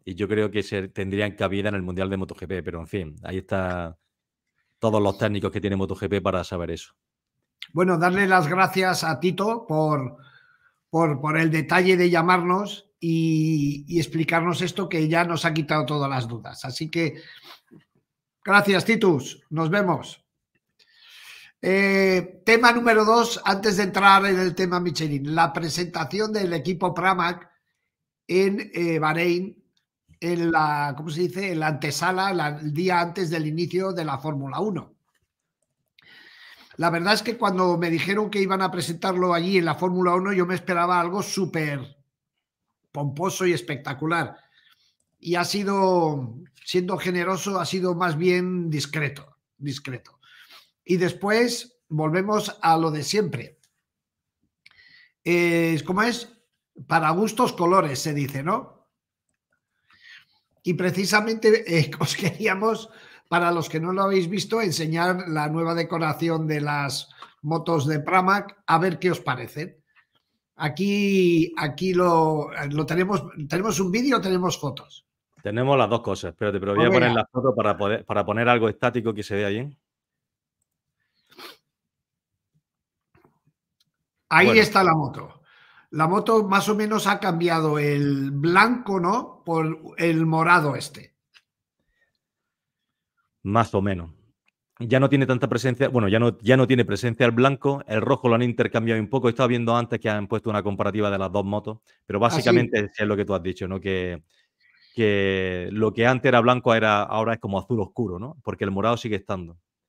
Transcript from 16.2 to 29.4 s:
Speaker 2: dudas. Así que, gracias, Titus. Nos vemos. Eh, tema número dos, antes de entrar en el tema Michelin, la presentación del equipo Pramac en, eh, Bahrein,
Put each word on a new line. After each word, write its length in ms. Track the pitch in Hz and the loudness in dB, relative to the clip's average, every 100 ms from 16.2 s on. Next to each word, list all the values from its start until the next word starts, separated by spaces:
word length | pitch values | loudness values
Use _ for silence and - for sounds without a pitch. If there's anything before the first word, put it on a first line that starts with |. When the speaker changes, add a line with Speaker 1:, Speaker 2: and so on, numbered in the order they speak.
| 117 | -6
Speaker 2:
dudas. 340 | 117 98 - | -10 -14 -14
Así 260 | 135 127 156 | -12 -10 -6
que, 320 | 170 160 156 - - - - _ - _ _ _ _ _ _ | -4 -4 -4 -14 -20 -20 -20 _ -20 _ _ _ _ _ _
gracias, 420 | - 196 196 185 - | 2 4 4 2 2
Titus. 580 | 226 202 147 - - _ | 4 4 2 -2 -14 _
Nos 200 | 156 160 | -4 0
vemos. 540 | 202 185 151 - - _ _ _ _ _ _ _ _ - - - - - _ | 0 0 -2 -6 -18 _ _ _ _ _ _ _ _ -20 -20 -20 -20 -20 _
Eh, 800 | 180 190 196 196 190 185 180 - - | 0 2 4 4 4 2 0 -4 2
tema 260 | 226 240 | 6 6
número 320 | 240 233 220 | 6 4 6
dos, 380 | 214 233 233 - | 6 6 4 0
antes 340 | 190 196 214 190 | 0 2 2 2
de 60 | |
entrar 400 | 196 185 196 196 196 | 0 4 8 8 6
en 100 | 185 | 2
el 160 | 185 | 0
tema 260 | 165 185 180 | 0 0 0
Michelin, 540 | 175 143 160 143 143 | -2 -2 -4 -4 -2
la 180 | 165 165 | 0 0
presentación 800 | 175 165 170 175 165 160 196 214 | 0 -6 -4 -6 -6 -6 -4 -2
del 220 | 214 185 | -2 -2
equipo 400 | 165 156 180 185 | -2 -4 -2 -4
Pramac 560 | - 185 180 170 180 - _ _ _ _ _ _ _ - | 0 0 2 0 -4 -12 _ _ _ _ _ _ _ -2
en, 420 | 180 196 202 - | 2 2 0 -6
eh, 280 | 170 170 160 | -4 -2 0
Bahrein, 640 | 156 160 175 175 | 0 0 0 0